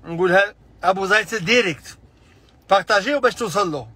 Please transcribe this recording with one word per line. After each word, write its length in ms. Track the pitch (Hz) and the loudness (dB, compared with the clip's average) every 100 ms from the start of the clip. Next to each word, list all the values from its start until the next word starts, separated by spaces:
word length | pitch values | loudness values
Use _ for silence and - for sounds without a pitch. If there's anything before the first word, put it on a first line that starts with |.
نقولها 500 | - 165 185 185 202 - - - | -10 -2 2 4 2 -6 -20 -4
ابو 240 | 170 190 190 | -2 0 0
زيتر 320 | 214 214 226 | 0 0 -6
ديريكت، 600 | 170 247 196 143 - - - _ _ _ _ _ - | 0 0 0 -6 -14 -20 -20 _ _ _ _ _ 0
بارطاجيو 500 | 196 175 208 202 294 | 0 2 0 0 0
باش 140 | 240 | 0
توصل 380 | - 220 185 202 | -2 -4 -2 -2
له. 160 | 147 113 | -4 -12